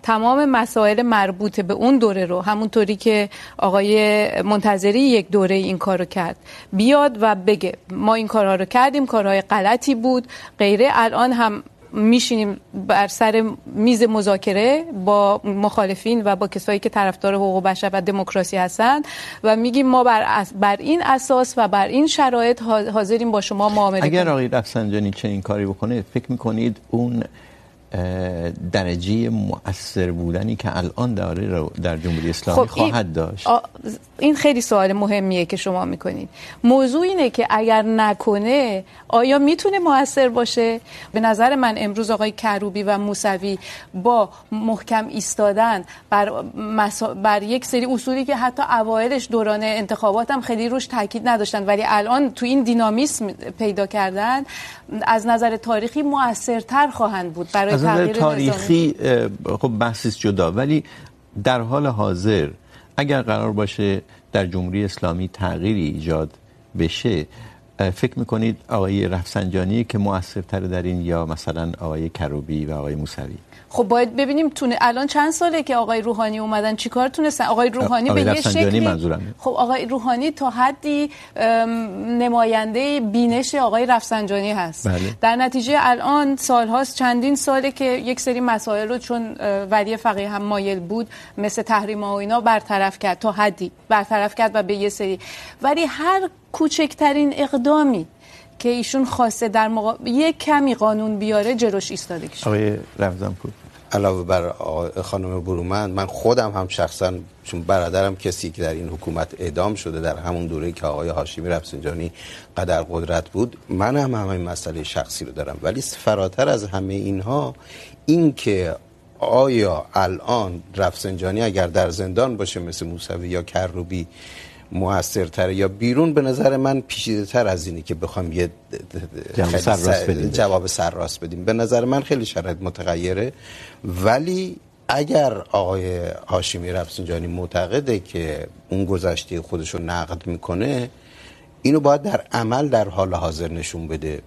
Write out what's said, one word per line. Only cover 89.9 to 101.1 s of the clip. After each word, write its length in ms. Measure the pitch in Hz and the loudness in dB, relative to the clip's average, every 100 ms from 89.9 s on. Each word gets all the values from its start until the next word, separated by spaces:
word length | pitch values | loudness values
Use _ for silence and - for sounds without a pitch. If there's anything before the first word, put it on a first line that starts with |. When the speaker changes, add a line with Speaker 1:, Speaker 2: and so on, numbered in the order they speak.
| 226 | 0
Speaker 1:
فقیه 320 | 233 202 202 | -2 -2 -4
هم 140 | 208 | -4
مایل 380 | 202 208 196 190 | -2 -2 -2 -4
بود 280 | 170 220 226 - - - | -4 -6 -6 -12 -16 -4
مثل 240 | 208 220 | -4 -4
تحریم 420 | 214 220 208 208 | 0 0 0 -6
ها 100 | 202 | -4
و 40 | 202 | -4
اینا 220 | 202 233 | 0 0
برطرف 580 | 226 214 - 202 196 190 | 2 2 0 0 0 0
کرد، 200 | 202 180 | -4 0
تا 140 | 220 | -2
حدی 380 | 202 208 170 180 - _ | 2 0 0 -10 -10 _
برطرف 460 | 214 202 214 202 | 0 2 0 0
کرد 160 | - 220 | 2 2
و 80 | 208 | 2
به 120 | 190 | 0
یه 140 | 202 202 | -2 -2
سری، 300 | 196 196 185 - - - - | -2 -4 -4 -8 -16 -18 -4
ولی 220 | 262 302 | 0 2
هر 440 | 320 - 320 381 381 - _ | 0 0 0 0 0 -8 _
کوچکترین 800 | - 311 - 302 - 302 285 285 - | 0 0 2 0 2 2 4 2 0
اقدامی 720 | 277 277 254 302 294 214 160 - - - - - | 0 2 4 4 4 2 -4 -16 -20 -20 -20 -4
که 100 | 240 | -2
ایشون 360 | 240 226 269 | -2 -2 0
خواسته 440 | 254 - 233 - 226 | 0 2 0 2 0
در 200 | 220 220 | 2 2
مقا-، 400 | 220 214 233 240 | 0 -2 -4 -2
یه 240 | 240 320 | 2 2
کمی 420 | 311 - 294 277 | 0 2 2 4
قانون 440 | 233 214 214 220 | 2 2 2 -2